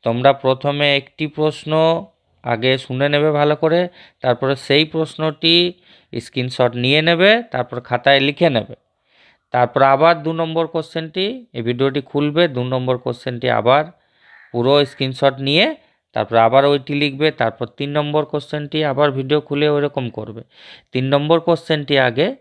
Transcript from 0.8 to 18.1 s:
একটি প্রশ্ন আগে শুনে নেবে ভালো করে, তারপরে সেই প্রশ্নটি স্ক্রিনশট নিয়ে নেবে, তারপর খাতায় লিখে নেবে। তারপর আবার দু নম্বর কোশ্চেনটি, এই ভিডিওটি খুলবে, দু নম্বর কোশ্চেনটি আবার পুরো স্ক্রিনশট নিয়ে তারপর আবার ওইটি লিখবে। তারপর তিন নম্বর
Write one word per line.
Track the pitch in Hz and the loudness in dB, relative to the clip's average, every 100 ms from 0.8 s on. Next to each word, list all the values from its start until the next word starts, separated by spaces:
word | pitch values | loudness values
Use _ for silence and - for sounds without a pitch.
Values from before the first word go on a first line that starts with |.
| 147 139 | 0 0
একটি | 139 - 151 | -4 -10 -8
প্রশ্ন | 151 156 151 - 156 160 165 196 _ _ _ | -2 -4 -4 -4 0 2 0 -6 _ _ _
আগে | 123 117 127 131 | -4 0 0 0
শুনে | - 127 143 | -2 -2 0
নেবে | 147 151 | 2 0
ভালো | 147 147 151 | 2 0 0
করে, | 160 170 180 - - _ | 0 0 -2 -8 -20 _
তারপরে | 127 120 131 135 | -2 0 0 -4
সেই | - 139 160 | 2 2 2
প্রশ্নটি | 160 156 - 156 147 165 170 175 - _ _ _ | -2 -6 -4 -6 -2 2 2 2 -6 _ _ _
স্ক্রিনশট | 120 - - 127 127 123 | -10 -8 -6 -6 0 0
নিয়ে | 120 123 147 | 2 0 2
নেবে, | 160 170 190 226 240 | 2 4 4 4 0
তারপর | 127 120 120 | -6 -6 -8
খাতায় | - 123 - 139 | -6 0 4 4
লিখে | 139 143 165 | 2 2 2
নেবে। | 123 - - _ _ _ _ _ _ _ | 2 -4 -16 _ _ _ _ _ _ _
তারপর | 123 120 139 135 | 0 0 4 4
আবার | 135 160 165 | 6 4 2
দু | 151 | -2
নম্বর | 160 165 160 160 | -4 -4 -4 -4
কোশ্চেনটি, | 165 156 165 160 185 196 262 233 | -4 -6 -8 -8 -6 -6 -6 -12
এই | 123 | -8
ভিডিওটি | 113 123 135 139 | -6 -2 -2 -2
খুলবে, | 139 143 147 147 175 | -4 -2 -2 0 -2
দু | 123 | -2
নম্বর | 123 131 127 127 | -4 -4 -2 -4
কোশ্চেনটি | - 120 - 123 127 | -4 -8 -8 -6 -2
আবার | 113 110 139 156 _ _ _ _ - - | 0 4 2 0 _ _ _ _ -20 -10
পুরো | 120 123 143 | -2 2 2
স্ক্রিনশট | 139 - 131 127 139 131 | 2 -4 -6 0 0 0
নিয়ে | 135 151 254 302 _ _ _ 110 | -2 2 0 -2 _ _ _ -6
তারপর | 107 113 113 | 0 4 6
আবার | 131 | 4
ওইটি | 139 143 131 | 4 0 -2
লিখবে। | 143 147 135 156 | -4 -4 0 -2
তারপর | 151 113 - 120 _ | 0 -6 -4 -12 _
তিন | 143 | -6
নম্বর | 147 147 | -4 -2